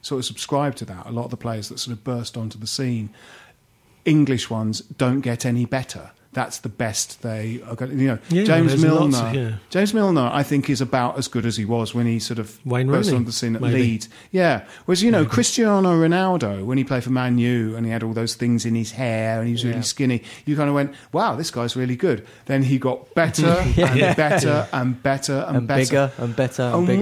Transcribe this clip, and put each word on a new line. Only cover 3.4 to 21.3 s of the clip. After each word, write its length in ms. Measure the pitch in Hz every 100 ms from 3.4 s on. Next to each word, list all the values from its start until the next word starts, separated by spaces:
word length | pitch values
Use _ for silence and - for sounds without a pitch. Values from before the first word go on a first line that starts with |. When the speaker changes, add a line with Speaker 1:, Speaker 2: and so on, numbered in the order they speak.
| - _ _ _ _ _ 175
Speaker 1:
English 460 | 151 135 123 -
ones, 300 | 110 110 107
don't 400 | - - 127 135
get 220 | 127 117
any 220 | 127 120 117
better. 460 | 131 123 90 - _ _
That's 260 | 131 120 -
the 100 | 113
best 540 | 101 117 104 - -
they 360 | 117 110 110 120 113
are 80 | 113
gonna, 180 | 127
you 140 | 139 135
know, 100 | 110 -
Speaker 2:
Yeah, 160 | 170 214
Speaker 1:
James 240 | 165 131
Speaker 2:
there's 160 | 139 156
lots 320 | 160 151 127
Speaker 1:
Milner, 100 | 113
Speaker 2:
of, 80 | 135
yeah. 200 | 113 107 -
Speaker 1:
James 240 | 180 208
Milner, 360 | 220 196 156 120
I 120 | 143
think, 260 | 135 143 135
is 100 | 127
about 380 | 127 127 123 139
as 100 | -
good 180 | 120 113
as 120 | 110
he 80 | 104
was 280 | 117 110
when 120 | 123 117
he 120 | 113
sort 200 | - 113
of 180 | 107 - 123
Speaker 2:
Wayne 220 | 123 131
Speaker 1:
burst 200 | 160 208
Speaker 2:
Rooney, 100 | 127
Speaker 1:
onto 80 | 117
the 60 |
scene 200 | - 120 113
at 40 |
Speaker 2:
maybe. 120 | 120 127
Speaker 1:
Leeds. 260 | 120 110 - - -
Yeah. 320 | 185 170 123 - - -
Whereas, 180 | 180
you 80 | 226
know, 120 | 208
Speaker 2:
Maybe. 60 | 135
Speaker 1:
Cristiano 640 | 233 - - 220 196 185
Ronaldo, 720 | 165 160 180 190 180 107 98
when 140 | 104 135
he 80 | 135
played 180 | 127
for 60 | 117
Man 280 | 127 127 120
U 380 | 120 120 110 113
and 100 | 113
he 60 |
had 100 | 113
all 120 | 113
those 220 | 113 117 -
things 300 | 120 117 117
in 100 | 113
his 160 | 110
hair 460 | - 127 110 110 113
and 80 | 117
he 40 |
was 140 | 117 120
really 140 | 120
Speaker 3:
Yeah. 20 |
Speaker 1:
skinny, 400 | 113 - 131 117 - - -
you 100 | 147
kind 140 | 143
of 40 | 143
went, 180 | 143 - -
"Wow, 240 | 165 214